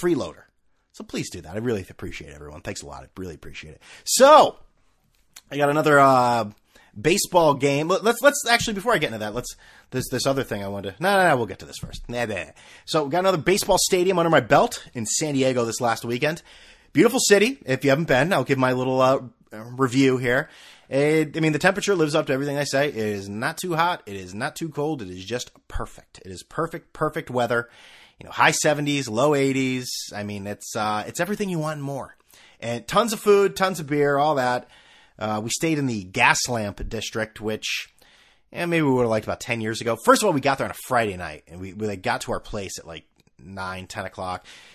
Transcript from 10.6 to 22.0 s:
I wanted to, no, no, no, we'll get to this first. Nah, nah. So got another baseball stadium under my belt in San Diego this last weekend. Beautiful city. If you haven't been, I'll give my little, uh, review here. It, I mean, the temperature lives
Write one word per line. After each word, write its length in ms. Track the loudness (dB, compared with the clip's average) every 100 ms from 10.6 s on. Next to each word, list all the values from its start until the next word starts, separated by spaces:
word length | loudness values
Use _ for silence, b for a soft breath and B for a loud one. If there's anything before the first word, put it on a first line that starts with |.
I 40 | -6
wanted 280 | -8 -8 -4
to, 60 |
no, 120 | 0
no, 140 | 4 4
no, 80 | 4
we'll 100 | 0
get 120 | -8
to 80 | -14
this 100 | -14
first. 320 | -14 -14 -8
Nah, 160 | -4
nah. 200 | -4 -4 -8 -14 B B -4
So 200 | -2 0
got 100 | 0
another 180 | 2 2
baseball 400 | 2 0 2 2
stadium 400 | 2 2 2 2
under 120 | 4
my 100 | 4
belt 460 | 6 4 4 -2 -12
in 100 | -10
San 300 | -4 -4 -2
Diego 320 | 0 2 2 -2
this 140 | -2
last 240 | -2 -2 -4
weekend. 360 | -2 -2 -4 B B B B B
Beautiful 260 | 4 4 4
city. 380 | 4 6 4 0 -4
If 180 | 0
you 60 | 2
haven't 180 | 2 4
been, 240 | 2 4
I'll 120 | 2
give 140 | 2 2
my 140 | 2
little, 300 | 0 0 4
uh, 180 | 4 4 -2 -16 _
review 640 | -18 -14 0 2 4 4 4
here. 320 | 2 0 -2 B B B _
It, 480 | 0 2 2 0 0
I 40 |
mean, 120 | 0
the 60 | 2
temperature 360 | 2 0 0
lives 200 | 2